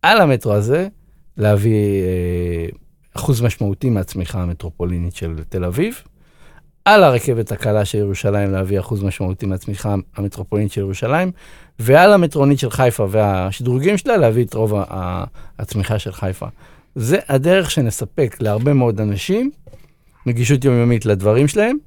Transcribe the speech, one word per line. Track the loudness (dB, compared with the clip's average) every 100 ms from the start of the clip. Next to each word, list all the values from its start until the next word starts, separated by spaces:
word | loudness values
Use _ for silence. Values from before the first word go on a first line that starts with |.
על | 4 4
המטרו | 4 2 2
הזה, | 0 2 0 -2 -8 _ _ -20 -2
להביא, | 2 4 4 2 2 0
אה, | 0 -2 -2 -2 -2 -4 -6 -10 -20 _ _
אחוז | -10 -2 0
משמעותי | 0 0 -4 -2 -2
מהצמיחה | -2 -2 -6 -6 -4
המטרופולינית | -6 -6 -10 -6 -4 -4 -4 -6
של | -8 -8 -8
תל | -6
אביב, | -4 -2 -4 -4 -18 _ _ _ -20 -20 _ _
על | 4 6
הרכבת | 6 4 0 -2 -2
הקלה | -4 0 0
של | 0 -2
ירושלים, | -2 -2 -2 0 0
להביא | -2 -2 -2
אחוז | -2 -4
משמעותי | -4 -4 -6 -4 -6
מהצמיחה | -6 -6 -8 -4 -4 -4 -8
המטרופולינית | -8 -8 -6 -2 -2
של | -4
ירושלים, | -6 -4 -2 -2 -2 -6 -18 -20 -20 _
ועל | 4 6 8
המטרונית | 6 4 2 2 2
של | -2
חיפה | 0 0 2 0
והשדרוגים | 2 2 2 -2 -4 -2 0 0 0
שלה, | 0 2
להביא | 4 2
את | -2
רוב | -2 -2
ה-, | -2 -4
ה-, | -6 -6 -6 -8 -12 -20 -12
הצמיחה | -8 -4 -2 -4
של | -4
חיפה. | -6 -6 -6 -10 -14 -20 -20 _
זה | -8 -2 -2 0
הדרך | -2 2 2 0
שנספק | -2 -2 -4 -8 -2 -4 -2
להרבה | -2 0 2
מאוד | 2 2 0
אנשים, | -2 -4 -2 -2 -2 -6 -20 -20 -20 _ _ _ -4
נגישות | -2 2 2
יומיומית | 4 4 4 2 2
לדברים | 2 4 4 2
שלהם | 2 0 0